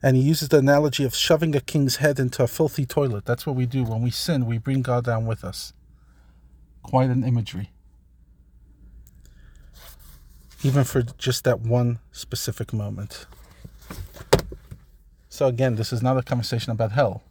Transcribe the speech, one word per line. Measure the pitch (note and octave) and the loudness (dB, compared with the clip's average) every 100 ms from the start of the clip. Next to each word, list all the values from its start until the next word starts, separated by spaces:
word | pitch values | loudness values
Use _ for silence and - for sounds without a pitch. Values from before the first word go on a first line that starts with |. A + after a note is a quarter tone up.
| C3+ | 4
And | C3 | 4
he | |
uses | C3+ D#3+ C#3+ | 4 2 4
the | D#3 | 4
analogy | C3+ C#3+ D3+ B2+ C3+ | 6 6 4 0 -2
of | - | 0
shoving | - D#3 E3 C#3+ | 2 4 4 0
a | |
king's | - D#3 C#3 - | 0 0 2 2
head | D3+ C#3 | 2 2
into | B2+ - | -2 0
a | B2 | -2
filthy | - D#3 - C3 | 2 0 0 -2
toilet. | - C#3 G#2 | 0 0 -2
That's | - A#2+ - | -2 -4 -2
what | C3 | -2
we | B2 | -2
do. | C3+ A#2+ | -2 -2
When | A2+ | -2
we | A#2+ | -2
sin, | - - D3 A#2+ | -2 -2 0 0
we | A#2 | -2
bring | B2 C3+ | -2 -2
God | B2+ A#2+ A#2+ | 0 -2 0
down | A2+ A2+ | -2 -2
with | A2 F2+ | -4 -6
us. | - - - _ - _ _ _ - - - - - | -10 -14 -18 _ -20 _ _ _ -20 -20 -20 -20 -20
Quite | - C3 C3 | -2 2 2
an | B2+ | 2
imagery. | B2 A#2+ G#2 F2 G2+ _ - - _ _ - - _ - - - - - - - - - - - - - - - - - - - - - | 2 0 -2 -8 -12 _ -20 -20 _ _ -20 -20 _ -20 -20 -20 -20 -20 -20 -20 -20 -20 -20 -20 -20 -20 -20 -20 -20 -20 -20 -20 -20 -4
Even | C#3 C3+ | 0 2
for | B2+ C3+ | 2 0
just | A#2+ - - B2 - | -2 -4 -4 0 0
that | A#2+ | 0
one | A2+ A#2+ A#2+ A#2 - | 2 2 2 -2 -10
specific | - - A#2+ - - A2+ | -20 -10 -8 -8 -8 -6
moment. | A2 G#2 G2 G#2 - - - - - - - - - - - - - - - - - - - - _ _ | -6 -6 -8 -12 -14 -20 -20 -20 -20 -20 -20 -18 -16 -16 -16 0 0 0 -16 -18 -20 -20 -20 -20 _ _
So | - C#3 | 0 0
again, | A#2+ C3 A2 | 2 0 0
this | A2+ | -2
is | A#2+ | 0
not | B2 C3 | 0 0
a | |
conversation | A#2+ B2 A2+ A#2 - | 0 -4 -2 -4 -4
about | A2+ A2 | -2 -2
hell. | A2+ B2 F2 - | 2 0 0 -14